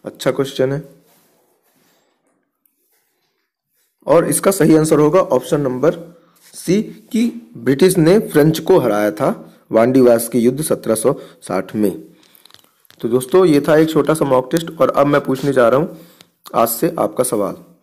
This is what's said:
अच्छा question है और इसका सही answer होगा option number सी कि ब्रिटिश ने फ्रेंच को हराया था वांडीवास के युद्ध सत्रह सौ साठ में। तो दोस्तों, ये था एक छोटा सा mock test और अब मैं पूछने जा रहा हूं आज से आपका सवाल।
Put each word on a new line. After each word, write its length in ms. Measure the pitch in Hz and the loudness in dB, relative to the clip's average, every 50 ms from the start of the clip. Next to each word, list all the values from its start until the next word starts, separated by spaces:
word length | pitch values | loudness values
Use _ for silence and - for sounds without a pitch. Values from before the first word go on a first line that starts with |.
| _ | _
अच्छा 260 | 131 - - - 147 | -16 -16 -4 -4 -4
question 400 | 127 - 135 135 - - 131 131 139 | -2 -2 -6 -6 -2 -4 -4 -2 -4
है 100 | 156 160 - _ _ _ _ _ _ _ _ _ _ _ _ _ _ _ _ _ _ _ _ _ _ _ _ _ _ _ _ _ _ _ _ _ _ _ _ _ _ _ _ _ _ _ _ _ _ _ _ _ _ _ _ _ _ _ _ _ _ _ _ _ _ _ | -8 -10 -16 _ _ _ _ _ _ _ _ _ _ _ _ _ _ _ _ _ _ _ _ _ _ _ _ _ _ _ _ _ _ _ _ _ _ _ _ _ _ _ _ _ _ _ _ _ _ _ _ _ _ _ _ _ _ _ _ _ _ _ _ _ _ _
और 220 | - 143 170 165 165 | 2 2 2 2 2
इसका 220 | - - - 196 | -4 0 0 -2
सही 240 | 196 - 156 160 156 | 0 2 4 4 4
answer 240 | 156 156 156 165 143 | 4 4 2 2 2
होगा 220 | 151 147 165 190 | 2 4 4 2
option 400 | 180 - 127 127 - - 165 147 | 2 2 -2 -2 -2 -2 -4 -2
number 300 | 143 127 127 127 139 165 175 170 - - - _ _ _ _ _ _ _ - | -2 -4 -4 0 -2 -2 -2 -4 -16 -20 -20 _ _ _ _ _ _ _ -20
सी 280 | - - - 180 214 220 - - - _ _ | -14 -4 -2 -2 -2 -2 -6 -14 -20 _ _
कि 400 | - 214 247 233 - - - - - | -4 -2 -2 -2 -4 -10 -20 -20 -20
ब्रिटिश 400 | - 117 123 139 135 185 185 175 | -6 -2 -2 0 2 2 2 4
ने 200 | 180 156 160 190 220 | 2 4 4 4 2
फ्रेंच 400 | 214 - - 151 147 156 156 - | 0 0 2 2 2 2 0 -2
को 200 | - - 190 170 | 0 2 2 2
हराया 320 | 123 117 104 104 104 104 | 2 0 0 0 0 -2
था 420 | 104 - 135 165 233 - - - _ _ _ _ | -2 -2 -2 -4 -4 -6 -12 -20 _ _ _ _
वांडीवास 560 | 110 110 113 123 127 135 123 120 117 113 113 - | 2 2 2 4 4 4 6 6 4 4 0 -2
के 100 | - 123 | -2 0
युद्ध 220 | 113 123 139 139 | 0 0 0 -2
सत्रह 340 | 156 - 117 - - 113 110 | -4 -4 -4 -4 -2 -4 -4
सौ 180 | - - 123 143 - - - - _ | 0 0 -2 -2 -2 -10 -20 -20 _
साठ 340 | - - 90 95 95 - - | -12 -6 -6 -6 -6 -6 -4
में। 160 | 110 107 98 82 80 - - _ _ _ _ _ _ _ _ - _ _ _ _ _ _ _ - _ | -2 -2 -2 -2 -6 -16 -20 _ _ _ _ _ _ _ _ -20 _ _ _ _ _ _ _ -16 _
तो 80 | - 113 | -6 -2
दोस्तों, 360 | 117 127 131 - - 185 190 | -2 -2 -2 2 2 2 4
ये 160 | 175 147 143 | 4 2 2
था 160 | 139 - 156 | 2 2 2
एक 120 | 156 160 160 | 2 2 2
छोटा 240 | 160 156 135 - 156 | 0 0 0 0 0
सा 120 | 160 156 | -2 0
mock 240 | 139 131 127 127 - | 0 0 0 0 -2
test 180 | - - 165 170 165 - | -4 -4 -4 -6 -2 -2
और 80 | 135 123 | -2 0
अब 180 | - - 143 | 2 0 0
मैं 140 | 143 147 139 | 2 0 -2
पूछने 320 | - - 131 131 - 143 131 | 0 -2 -6 -4 -4 -2 0
जा 160 | 127 120 113 | 2 2 2
रहा 100 | 120 139 | 2 0
हूं 80 | 175 190 - - - _ _ _ - _ _ _ _ - - | -2 -4 -10 -20 -20 _ _ _ -20 _ _ _ _ -6 -2
आज 120 | 117 117 | -2 -2
से 280 | 117 - - - 180 170 160 | -2 -2 -4 -4 -6 -2 -4
आपका 240 | 113 - - - 127 | -6 -4 -2 -4 -4
सवाल। 320 | - 120 107 101 87 87 - - _ _ _ | -2 -2 -4 -4 -6 -8 -12 -18 _ _ _